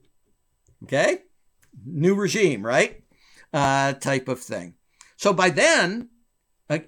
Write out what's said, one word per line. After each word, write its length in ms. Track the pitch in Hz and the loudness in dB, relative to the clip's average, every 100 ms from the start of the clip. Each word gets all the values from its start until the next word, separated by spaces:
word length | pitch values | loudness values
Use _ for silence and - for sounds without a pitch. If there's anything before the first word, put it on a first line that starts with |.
| _ _ _ _ _ _ _ _ | _ _ _ _ _ _ _ _
Okay? 380 | - 135 208 370 - _ _ _ _ - | -6 0 0 -2 -8 _ _ _ _ -20
New 300 | 117 165 175 | -10 0 2
regime, 500 | 202 190 214 180 110 | 2 0 2 0 0
right? 380 | 113 139 233 - _ _ _ - _ | 0 0 0 -4 _ _ _ -20 _
Uh, 400 | 151 139 135 139 | -2 0 2 0
type 340 | 135 139 135 131 | -2 -2 -2 -4
of 120 | 127 | -8
thing. 340 | - 104 87 - _ _ - - | -8 -10 -10 -20 _ _ -20 -2
So 160 | 208 | 0
by 180 | 190 185 | 4 2
then, 580 | 156 302 294 175 226 240 _ _ _ _ _ - | 4 4 4 0 -4 -10 _ _ _ _ _ -6
a-, 140 | 156 | -6